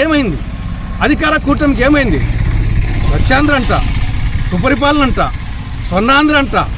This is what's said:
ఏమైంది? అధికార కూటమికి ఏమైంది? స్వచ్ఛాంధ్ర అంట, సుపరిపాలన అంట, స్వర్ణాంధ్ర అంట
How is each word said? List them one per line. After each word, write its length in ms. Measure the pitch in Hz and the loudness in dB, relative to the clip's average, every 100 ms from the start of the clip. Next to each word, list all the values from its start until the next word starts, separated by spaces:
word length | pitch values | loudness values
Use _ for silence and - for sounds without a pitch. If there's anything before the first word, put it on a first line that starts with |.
ఏమైంది? 340 | 311 294 233 - - - - - - - 202 | 0 2 0 -4 -6 -8 -8 -6 -6 -2 0
అధికార 280 | 294 302 311 - | 0 0 0 0
కూటమికి 380 | 285 294 262 262 | 0 0 2 2
ఏమైంది? 320 | 294 240 147 - - - - - - - - - | 2 2 0 0 0 0 0 0 0 0 0 0
స్వచ్ఛాంధ్ర 500 | 147 - 262 294 277 | 2 2 2 2 2
అంట, 140 | 214 180 - - - - - - - | 2 0 0 0 0 0 -2 0 -2
సుపరిపాలన 540 | 180 254 254 285 294 262 | 0 0 2 2 2 2
అంట, 140 | - 143 - - - - - - | 0 -2 -4 -8 -8 -8 -8 -4
స్వర్ణాంధ్ర 500 | 180 233 277 302 294 | -2 2 2 4 2
అంట 160 | 262 190 139 | 0 -2 -2